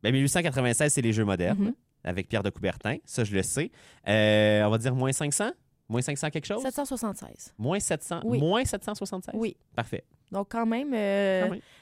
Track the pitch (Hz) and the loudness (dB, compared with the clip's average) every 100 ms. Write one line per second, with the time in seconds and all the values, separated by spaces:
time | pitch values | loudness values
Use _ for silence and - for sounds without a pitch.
0 | 107 135 139 180 170 135 123 117 151 139 | 2 4 4 2 2 2 2 2 2 2
1 | 117 110 104 95 90 196 202 254 _ _ | 2 2 2 2 2 2 0 -2 _ _
2 | - 90 92 110 101 - 98 - 104 147 | -6 -6 -2 -2 -2 -2 -4 -2 -4 -6
3 | - - 107 98 92 - 165 - - - | -6 -4 0 0 0 -2 -4 -8 -20 -12
4 | - 107 107 107 107 104 104 113 120 127 | 0 4 6 6 6 4 4 2 0 0
5 | 131 131 147 143 208 339 _ _ _ 113 | 0 0 -2 0 -2 -4 _ _ _ -4
6 | 131 143 156 151 - 214 262 254 277 254 | -2 -4 -4 -6 -6 -6 -4 -4 -6 -4
7 | 220 196 - - - - 113 190 - 160 | -6 -8 -14 -18 -20 -6 -2 -2 0 -4
8 | - 170 226 147 156 208 262 196 - 208 | -4 -6 -2 2 2 2 0 -4 -6 -8
9 | 196 185 - 220 226 - _ - 113 95 | -6 -8 -8 -4 -4 -6 _ -8 -6 -8
10 | - _ _ 196 196 226 226 226 294 247 | -10 _ _ -8 -4 -2 -2 -2 -2 -2
11 | 202 196 196 185 185 196 - - | 0 2 2 2 0 -2 -10 -20